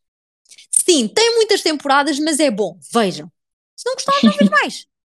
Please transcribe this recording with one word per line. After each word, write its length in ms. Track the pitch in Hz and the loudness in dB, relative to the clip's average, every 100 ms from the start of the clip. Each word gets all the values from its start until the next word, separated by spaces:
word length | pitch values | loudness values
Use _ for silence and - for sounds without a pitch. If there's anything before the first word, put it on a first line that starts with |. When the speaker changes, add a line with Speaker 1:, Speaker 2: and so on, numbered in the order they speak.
| _ _ _ _ _ - - | _ _ _ _ _ -20 -6
Speaker 1:
sim, 380 | - - 311 214 | -4 2 2 2
tem 260 | - 466 466 | 0 2 2
muitas 260 | 427 403 | 0 0
temporadas, 560 | 339 302 277 277 277 277 | -2 -4 0 0 0 -2
mas 200 | 311 269 | -2 0
é 100 | 294 | 0
bom, 280 | 202 190 156 - | 0 -6 -8 -4
vejam. 380 | 233 196 151 151 _ _ _ _ - | -2 -2 -4 -14 _ _ _ _ -10
Se 100 | 480 | -8
não 80 | |
gostarem, 260 | 523 - 554 | -6 -2 2
não 80 | 554 | 2
vejam 180 | 571 587 | 4 2
Speaker 2:
<laughs> 0 | |
Speaker 1:
mais. 360 | 587 370 - - _ | 2 -2 -8 -18 _